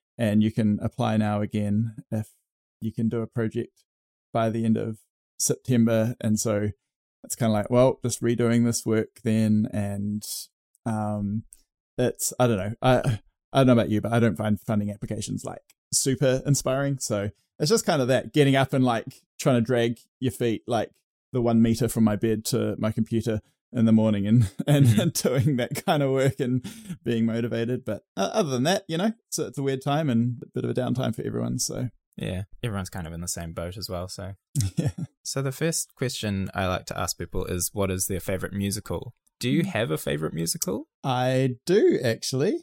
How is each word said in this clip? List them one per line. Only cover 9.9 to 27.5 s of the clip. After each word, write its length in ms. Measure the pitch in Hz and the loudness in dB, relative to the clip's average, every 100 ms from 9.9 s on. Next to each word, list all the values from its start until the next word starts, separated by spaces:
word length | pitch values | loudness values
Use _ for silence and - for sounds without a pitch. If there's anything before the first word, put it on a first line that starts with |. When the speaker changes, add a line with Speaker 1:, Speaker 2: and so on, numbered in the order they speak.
| 101 101 104 - - - _ _ _ 120 | -4 -6 -6 -8 -12 -12 _ _ _ -4
Speaker 1:
um, 580 | 107 107 104 101 107 - - _ _ _ - | -2 -2 -2 -2 -4 -6 -18 _ _ _ 0
it's, 360 | 127 - - - | 0 0 -6 0
I 80 | 123 | 2
don't 100 | 107 | 2
know. 160 | 101 117 | -2 0
I, 360 | 127 127 135 107 - _ _ | 2 2 2 -4 -8 _ _
I 60 | 135 | 2
don't 60 | 131 | 6
know 40 | |
about 180 | 117 - | 6 4
you, 100 | 104 | 0
but 120 | 101 | 0
I 80 | 117 | 2
don't 160 | 117 98 | 2 0
find 240 | 107 107 | -2 -2
funding 300 | - 107 104 | 0 -2 -2
applications, 540 | 101 - 104 - 101 | -6 -8 -8 -6 -8
like, 180 | - 90 - _ _ | -8 -12 -18 _ _
super 500 | - 135 131 131 131 139 | -2 0 2 2 2 2
inspiring. 520 | 135 131 131 139 139 | 0 0 -2 -2 -4
So 300 | - 104 104 - _ _ | -2 -2 -4 -8 _ _
it's 120 | 151 | 0
just 160 | 220 - | 2 2
kinda 200 | 160 123 | 0 2
that 260 | 127 110 | 2 2
getting 240 | 151 139 135 | 2 4 4
up 160 | 131 | 2
and, 120 | 139 | 2
like, 380 | 127 117 - - _ - | 2 0 -4 -16 _ -4
trying 180 | 151 123 | 2 2
to 40 | |
drag 360 | 110 123 117 117 _ _ | 2 2 2 -2 _ _
your 120 | 127 | -4
feet, 300 | - 120 107 - | -2 -2 -2 -2
like, 240 | 113 - _ _ _ _ | -2 -4 _ _ _ _
the 100 | 127 | 0
one 180 | 117 113 | 2 4
meter 280 | 113 113 113 | 4 4 0
from 160 | 113 | 2
my 120 | 107 104 | 2 2
bed 280 | 113 110 - | 0 -2 -2
to 280 | 117 107 101 | -2 -2 -2
my 120 | 110 | -2
computer 500 | 110 110 175 - 107 - _ _ | -2 -2 0 -2 -4 -6 _ _
in 140 | 123 | 2
the 80 | 110 | 4
morning 340 | 110 110 104 101 | 6 4 2 4
and, 240 | 120 101 - | 4 4 -2
<laughs> 80 | - | 2
and, 200 | 147 131 | 6 6
Speaker 2:
Mm-hmm. 140 | 104 | 6
Speaker 1:
and 120 | 175 | 2
doing 440 | - 139 131 131 123 | 0 0 2 2 2
that 280 | 120 135 | -2 -4
kind 180 | - 156 | 0 2
of 80 | 139 | 2
work 300 | 135 135 - | 4 2 2
and 240 | 123 127 185 233 214 170 | 0 -2 -2 -12 -16 -8
being 220 | 123 113 113 | -2 0 0
motivated. 580 | 117 120 | 0 -2